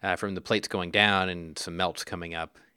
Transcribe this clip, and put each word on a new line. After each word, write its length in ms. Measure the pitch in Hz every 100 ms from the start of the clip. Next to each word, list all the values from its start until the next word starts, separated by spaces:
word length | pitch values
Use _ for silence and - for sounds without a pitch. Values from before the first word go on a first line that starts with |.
uh, 140 | 98 87
from 180 | 104
the 80 | 95
plates 260 | - 110 -
going 220 | 101 90
down 380 | 101 104 98 92
and 300 | 90 82 78
some 160 | - 85
melts 260 | 90 85
coming 300 | - 90 85
up. 240 | 82 80 _ _